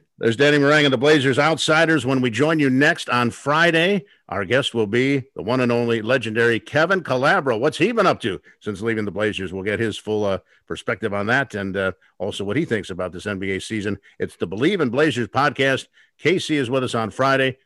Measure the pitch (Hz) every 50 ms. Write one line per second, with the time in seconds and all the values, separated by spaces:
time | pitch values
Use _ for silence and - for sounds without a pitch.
0 | _ _ _ - - 117 113 107 143 147 147 147 139 143 151 151 147 143 135 117
1 | 123 151 156 151 127 139 123 127 143 156 160 135 - - 156 156 165 160 160 151
2 | 120 127 135 131 127 127 107 110 143 156 165 156 143 135 127 127 143 156 170 -
3 | - - 120 123 120 117 - - - 139 147 156 170 170 165 160 165 185 202 190
4 | - _ _ _ _ - - 101 101 87 117 135 135 - - 117 110 101 104 120
5 | 131 139 143 135 123 _ - - 85 101 123 127 127 120 120 120 120 117 117 113
6 | 104 110 131 135 113 113 107 117 117 117 117 107 - - - 147 160 170 196 190
7 | 156 - 131 127 127 151 185 190 151 135 120 107 123 156 - - 160 220 247 220
8 | 196 170 139 - - 110 90 76 - _ _ _ - 107 104 90 104 117 113 110
9 | 104 101 82 98 107 107 95 - 95 85 90 98 95 104 104 98 113 110 95 -
10 | - 104 107 107 104 98 95 90 - _ _ _ _ - 85 - - - 117 107
11 | - 107 98 101 101 104 120 135 139 - - 104 98 98 92 98 95 95 92 _
12 | _ _ _ - 92 104 - - 101 98 104 139 170 - 120 104 87 - 92 87
13 | 92 92 85 90 - 104 104 92 98 95 95 95 - - 113 110 95 104 101 -
14 | _ - _ - - 90 - - - 87 90 101 139 170 208 185 151 123 107 135
15 | 156 160 135 120 117 98 - 131 143 147 123 - 135 135 135 120 - _ _ _
16 | _ _ _ _ - 147 180 175 - - 160 147 135 110 131 135 127 110 - 117
17 | 113 104 - - 131 135 135 135 135 131 127 _ _